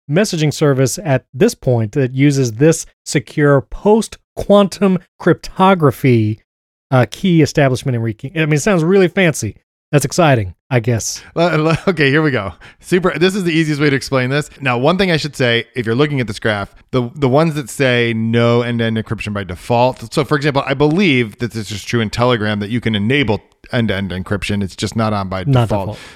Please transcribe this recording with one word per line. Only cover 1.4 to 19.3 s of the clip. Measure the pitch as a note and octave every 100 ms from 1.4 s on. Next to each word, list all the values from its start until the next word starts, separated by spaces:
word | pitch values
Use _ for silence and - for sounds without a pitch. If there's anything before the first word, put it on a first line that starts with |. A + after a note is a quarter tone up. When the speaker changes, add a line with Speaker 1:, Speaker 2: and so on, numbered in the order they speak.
| A3+
Speaker 1:
point | - C3+ A#2+ G#2+
that | D3 B2+
uses | C3 D3 C3+ B2
this | G#2+ D#3 D3 - _ -
secure | D#3 - D#3 C#3+ C#3
post-quantum | - - G3+ A3 - - _ - - G3+ G3+ - G3 F3+ - -
cryptography, | F3+ D#3 - - F#3+ F#3+ C#3+ - C#3 A#2 G#2+ A2 _ _ _ _ -
uh, | C3 B2
key | - F#3+ E3
establishment | C#3 - C#3 B2+ C#3 A#2+
and |
rekeying. | A2+ G#2+ C3 D#3+
I | D#3
mean, |
it | D3+
sounds | A3 F3+
really | D#3+ G3 F3+
fancy. | G3+ F3 - G#2+ - _ _ _
That's | D3 -
exciting, | - D#3 B2 F#2+ - -
I | B2+
guess. | A2 A2+ - - -
Speaker 2:
Le-, | - C3+ D#3
le-, | D#3+ D#3 G3
okay, | D3+ C#3
here | D3+
we | D#3
go. | B2 G2 - - _
Super. | - F3+ E3+ D3
This | F#3
is | G3+
the | E3+
easiest | D#3+ D#3 C#3+
way | D3+
to | C3+
explain | - C3+ B2
this. | C#3+ - -
Now, | C3+ A#2+
one | C#3+ F#3
thing | F#3+
I | D#3
should | D3+ -
say, | B2 A#2 -
if | B2+
you're | A2+
looking | A#2 D3+ C#3
at | G#2+
this | G2+
graph, | A#2 G#2 G2 - _
the, | B2+ A#2+
the | D3+ C3
ones | C#3 E3
that | D3+ A#2+
say | - C3 A#2+ A#2
no | A2+ A2+ A#2 A#2 A#2+
end-to-end | A#2+ A#2 A2+ A2
encryption | - G#2+ -